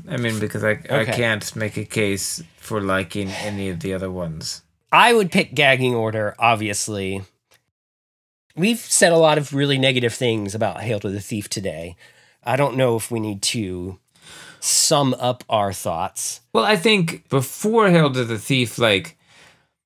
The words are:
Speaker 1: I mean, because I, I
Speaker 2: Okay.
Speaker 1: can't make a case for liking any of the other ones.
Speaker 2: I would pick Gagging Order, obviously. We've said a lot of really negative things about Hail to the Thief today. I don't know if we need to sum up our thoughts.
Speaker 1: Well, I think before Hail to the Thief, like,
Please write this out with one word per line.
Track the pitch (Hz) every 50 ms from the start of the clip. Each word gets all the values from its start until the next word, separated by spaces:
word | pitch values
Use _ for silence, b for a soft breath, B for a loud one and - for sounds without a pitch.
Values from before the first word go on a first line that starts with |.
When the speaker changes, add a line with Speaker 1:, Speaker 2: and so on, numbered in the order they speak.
| - -
Speaker 1:
I | 151
mean, | 123 117 113 110 107
because | 107 104 - 107 107
I, | 107 107 - - -
I | 127 110
Speaker 2:
Okay. | 110 120 107
Speaker 1:
can't | 123 120 113 110 104 - - -
make | 123 110 104 -
a | 113 104
case | - - 113 104 98 98 92 - - - - - - _
for | _ - - 113 104
liking | 98 95 95 95 90 85 - 104 98 95
any | 98 - 104 104 101 98 98 95
of | 90 82
the | 92 98 95
other | 90 95 92
ones. | 92 90 87 82 78 82 - - - - _ _ _ _ _ -
Speaker 2:
I | 147 170 208 240 233
would | 220 196 165
pick | - 196 - - 127
Gagging | 143 143 135 131 123 127 123 123
Order, | 113 110 110 107 110 107 101 - -
obviously. | 117 117 117 104 107 101 101 - - 110 107 98 95 95 98 98 95 _ _ _ _ _ _ _ _ _ _ _ _ _ _ _ _ _ _ _ _ _ _ _ _ _ -
We've | 151 180 226 240 226
said | - - - - 202 170
a | 170
lot | 165 160 156 151
of | 151 143 - 139
really | 139 143 143 139
negative | 131 131 135 131 123 120 113 -
things | - 131 117 110 107 104 95 104
about | 110 110 98 87 98
Hail | 104 117 110 101
to | - 101
the | 95 104
Thief | - - 110 104 98 -
today. | - 110 95 92 78 80 85 90 87 b b b b b b b b b b
I | 120 127
don't | 135 143 131 -
know | 131 131 120 117
if | 110 - -
we | 120 113
need | 107 107 101 98
to | - - - 117 101 92 92 90 90 92 95 - _ _ B B B B B B B B B B
sum | - - - - - - 160 143 139 131 123 -
up | 123 123 123 - - -
our | 113 107 101 98 92
thoughts. | - - 98 82 82 92 - - - - - - - _ _ -
Speaker 1:
Well, | 226 220
I | 202 214
think | 170 190 226 214 196 170 165 - - _ -
before | 139 139 123 - - - - 214 226 226 208 180
Hail | 175 165 151 139 127
to | 127 120
the | 113 113
Thief, | 104 - - 139 127 120 107 -
like, | - 117 110 101 92 82 - - b b b b b b b b b b b b _ _